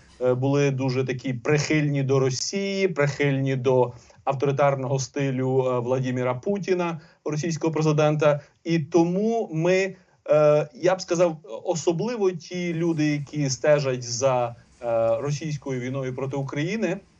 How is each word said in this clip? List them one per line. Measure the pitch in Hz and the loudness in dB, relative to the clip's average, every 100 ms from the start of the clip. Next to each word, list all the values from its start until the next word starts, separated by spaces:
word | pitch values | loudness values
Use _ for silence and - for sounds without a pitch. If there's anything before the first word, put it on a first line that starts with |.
| - - | -18 -4
е, | 127 | 0
були | 123 135 143 143 | 2 2 2 2
дуже | 131 131 127 | 0 -2 -2
такі | 131 127 135 | -2 -4 -4
прихильні | - 143 151 147 156 147 139 | -4 0 0 2 0 2 0
до | 131 135 | 2 2
Росії, | 131 127 - 196 196 196 196 | 2 -2 -4 -4 -4 0 0
прихильні | 147 143 - 143 135 135 135 | 0 -2 0 0 0 0 0
до | 131 127 120 - - - | 2 2 2 -2 -20 -8
авторитарного | - 139 143 139 143 135 127 135 | -6 -2 0 2 2 2 -2 -4
стилю, | 131 143 139 127 127 131 127 | -4 -4 -2 -2 0 2 2
е, | 123 | 0
Владіміра | 117 127 127 127 123 | 0 -2 0 -2 -2
Путіна, | 127 - 202 190 180 170 165 - _ 151 | -4 -4 -4 -2 -2 -2 -6 -12 _ -6
російського | 151 170 156 165 | -4 -4 -2 -2
президента. | 151 156 151 151 151 151 147 - _ | 0 0 2 2 4 2 2 -4 _
І | 170 165 | -2 -2
тому | 139 175 170 185 220 226 208 | 2 2 4 2 0 0 -2
ми, | 160 175 185 190 190 _ _ - | -2 2 2 0 -6 _ _ 2
е, | 151 151 151 151 | 6 6 4 2
я | - 165 185 | 0 0 0
б | |
сказав, | - 170 175 160 - 113 | 0 2 2 2 -10 -10
особливо | - 170 - 170 214 240 190 | -4 0 0 0 -2 0 0
ті | 185 - 180 175 | 0 -8 -6 -4
люди, | 165 170 160 151 | -2 -2 0 0
які | 147 143 151 139 | 0 -4 -4 -4
стежать | 127 151 147 135 127 | 0 2 4 2 -4
за, | 120 113 135 127 120 120 - _ | -6 -2 0 2 -2 -6 -20 _
е, | 120 117 113 113 | -2 0 2 0
російською | 143 147 160 147 143 127 | -2 -4 -6 -8 -6 -6
війною | 123 135 131 127 | -4 -4 -6 -4
проти | 135 139 | -4 -4
України | 135 143 156 220 185 196 - | -6 -4 -4 -2 -2 -4 -8